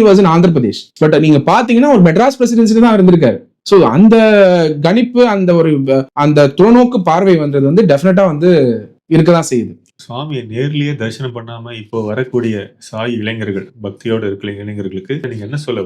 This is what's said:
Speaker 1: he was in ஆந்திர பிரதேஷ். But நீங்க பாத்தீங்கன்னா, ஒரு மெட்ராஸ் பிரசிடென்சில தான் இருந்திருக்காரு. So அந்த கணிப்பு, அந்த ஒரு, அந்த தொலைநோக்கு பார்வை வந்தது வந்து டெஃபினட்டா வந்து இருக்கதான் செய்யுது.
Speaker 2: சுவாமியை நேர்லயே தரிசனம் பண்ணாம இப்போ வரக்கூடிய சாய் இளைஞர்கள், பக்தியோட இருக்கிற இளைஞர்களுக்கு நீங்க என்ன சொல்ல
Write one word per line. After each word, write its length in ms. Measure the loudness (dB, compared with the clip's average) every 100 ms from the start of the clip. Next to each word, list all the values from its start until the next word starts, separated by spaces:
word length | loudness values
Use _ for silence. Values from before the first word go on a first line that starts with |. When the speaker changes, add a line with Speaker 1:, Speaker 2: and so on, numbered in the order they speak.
Speaker 1:
he 40 | 4
was 120 | 4
in 60 | 4
ஆந்திர 180 | 2 2 0
பிரதேஷ். 240 | -2 -6 -14 -2
But 120 | 0 2 2
நீங்க 140 | 2 2
பாத்தீங்கன்னா, 400 | 0 2 2 4 4
ஒரு 80 | 4
மெட்ராஸ் 280 | 2 0 0
பிரசிடென்சில 420 | 0 0 2 2 2
தான் 100 | 4
இருந்திருக்காரு. 420 | 4 4 2 -2 -10 _ 2
So 60 | 2 4
அந்த 220 | 4 4 4 4 4 4 2 0 -2
கணிப்பு, 380 | -2 0 0 0 0
அந்த 180 | 0 0 2
ஒரு, 100 | 2 0 0 -2 -2 -2
அந்த 220 | 0 2 2 2
தொலைநோக்கு 400 | 4 4 2 0 -2
பார்வை 260 | 0 2 0
வந்தது 240 | 0 -2 0
வந்து 140 | 2 2
டெஃபினட்டா 360 | 0 0 2 0
வந்து 180 | 0 2 2 0 -2 -10 _ -2
இருக்கதான் 340 | 0 2 0 0
செய்யுது. 220 | -4 -6 -12 _ _
Speaker 2:
சுவாமியை 360 | -16 -14 -10 -12 -10
நேர்லயே 420 | -6 -6 -4 -6 -6
தரிசனம் 340 | -8 -10 -12 -12
பண்ணாம 360 | -16 -18 -18 -18
இப்போ 160 | -12 -8 -6
வரக்கூடிய 460 | -6 -4 -4 -4 -6 -10 _ -16
சாய் 260 | -10 -8 -8
இளைஞர்கள், 460 | -8 -8 -8 -10 -12 -16
பக்தியோட 380 | -16 -12 -8 -6 -6
இருக்கிற 220 | -10 -12 -12
இளைஞர்களுக்கு 580 | -12 -12 -12 -12 -10 -10 -10
நீங்க 140 | -12 -12
என்ன 120 | -10
சொல்ல 140 | -8 -8